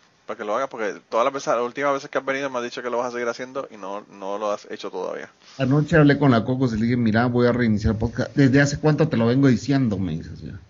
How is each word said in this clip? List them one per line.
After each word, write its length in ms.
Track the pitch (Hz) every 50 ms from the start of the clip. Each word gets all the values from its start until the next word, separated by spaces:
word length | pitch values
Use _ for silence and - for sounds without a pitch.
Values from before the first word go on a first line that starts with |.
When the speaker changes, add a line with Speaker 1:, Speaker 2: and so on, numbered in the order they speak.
| _ _ _ _ _
Speaker 1:
para 120 | - 107
que 60 | 104 110
lo 100 | 104 104
hagas, 140 | 123 135 135
porque 300 | - 120 110 98 78 85 - _
todas 140 | 120 110 117
las 100 | 139 135
veces, 140 | 135 - 151 131
las 80 | 117 120
últimas 300 | 120 117 139 139 143 139
veces 160 | 135 - 139
que 80 | -
has 80 | 139 135
venido 240 | 135 135 135 143 135
me 80 | 131
has 60 | 123 120
dicho 180 | 123 - 135
que 80 | 123 123
lo 80 | 120
vas 100 | 120 123
a 40 | 123
seguir 160 | 120 120 123
haciendo 400 | 117 117 - 127 127 131 139 131 -
y 60 | 110
no, 280 | 104 95 95 98 104 104 -
no 260 | - 101 98 95 101
lo 140 | 104 107 104
has 140 | 104 - - -
hecho 180 | 104 - - 98
todavía. 400 | - 92 90 85 80 73 69 - _ _ _ - - -
Speaker 2:
Anoche 380 | 135 127 139 151 147 - 170
hablé 200 | 160 147 143 139
con 140 | - 147 139
la 120 | 120 113 101
Cocos 300 | 127 127 127 135 120 113
y 40 |
le 60 | 107 113
dije, 140 | 117 127
"Mira, 280 | 120 117 110 104 117 123
voy 200 | 123 120 123 120
a 40 | 120
reiniciar 420 | 117 120 123 113 107 101 107 117 110
el 60 | 104
podcast. 320 | 113 120 - 127 127 - -
¿Desde 240 | 147 139 135 123 139
hace 180 | 143 143 147 -
cuánto 280 | - 151 151 139 160
te 100 | 156 -
lo 100 | 113 113
vengo 200 | 117 123 135 139
diciendo?", 500 | 135 123 104 - - 139 135 131 113 101
me 160 | 92 95 85 78
dices 280 | 80 80 82 - -
ya. 180 | 80 - - 101 -